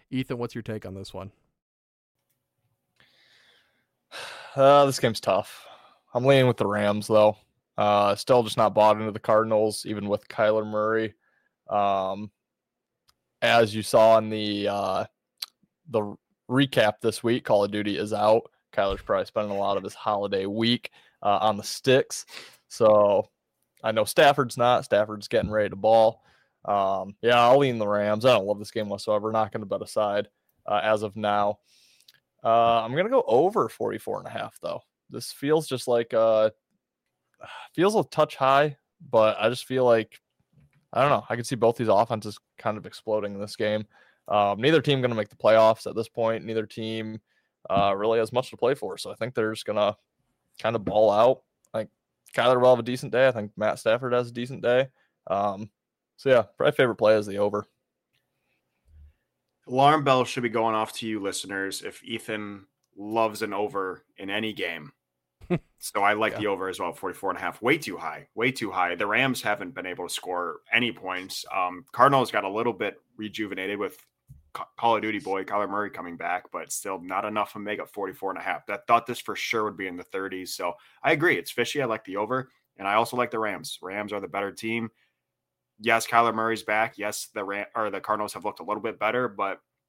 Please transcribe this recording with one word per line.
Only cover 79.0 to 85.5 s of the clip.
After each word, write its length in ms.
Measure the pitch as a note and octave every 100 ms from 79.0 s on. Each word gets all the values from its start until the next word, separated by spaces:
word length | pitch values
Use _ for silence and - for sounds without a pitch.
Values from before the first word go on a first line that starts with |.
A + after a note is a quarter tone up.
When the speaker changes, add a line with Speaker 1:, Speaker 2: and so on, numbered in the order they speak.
| -
Speaker 3:
this 140 | A#2
for 160 | - F#2+
sure 280 | - A2+ G#2+
would 120 | F#2
be 80 | F#2+
in 80 | F2+
the 80 |
thirties. 520 | F2+ G2 F#2+ F#2 F2+ -
So 180 | F2+ - _ _
I 80 | C#3
agree. 260 | D#3+ E3+ G2+
It's 140 | -
fishy. 280 | - A#2 D3
I 40 | B2+
like 180 | A2 -
the 120 | F#2+
over, 320 | G#2+ B2+ C3 _ _ -
and 100 | G2
I 80 | G#2+
also 200 | A#2 B2
like 140 | A#2
the 100 | A2+
Rams. 380 | A2 F2+ D#2+ -
Rams 300 | F2+ G2+ G#2
are 80 | G2+
the 80 | F#2+
better 240 | G2 G2+
team. 380 | F#2 A2+ A#2 A2+ - _ _ _ _ _